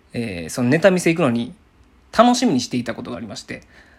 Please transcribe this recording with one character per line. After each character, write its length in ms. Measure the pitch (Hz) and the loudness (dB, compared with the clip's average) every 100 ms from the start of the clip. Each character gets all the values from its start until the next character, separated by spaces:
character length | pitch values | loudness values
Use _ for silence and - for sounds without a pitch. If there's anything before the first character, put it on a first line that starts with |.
| _ | _
え 340 | 120 113 87 80 | -8 -8 -8 -8
ー、 40 | |
そ 140 | - | -4
の 40 | 123 | 0
ネ 120 | 156 | 4
タ 100 | 196 | 4
見 80 | 180 | 4
せ 120 | 175 | 2
行 80 | 165 | 2
く 40 | |
の 80 | 143 | 2
に 240 | 117 117 - _ _ _ _ _ - | 0 -4 -12 _ _ _ _ _ 4
楽 180 | 240 | 4
し 100 | 247 | 4
み 100 | 247 | 2
に 60 | 127 | 0
し 60 | - | -2
て 100 | 123 | -6
い 60 | |
た 100 | 117 | -6
こ 120 | 110 | -8
と 80 | 110 | -10
が 40 | 120 | -12
あ 20 | |
り 80 | 110 | -14
ま 80 | 113 | -16
し 80 | |
て、 180 | - 120 - - - | -14 -16 -18 -20 -20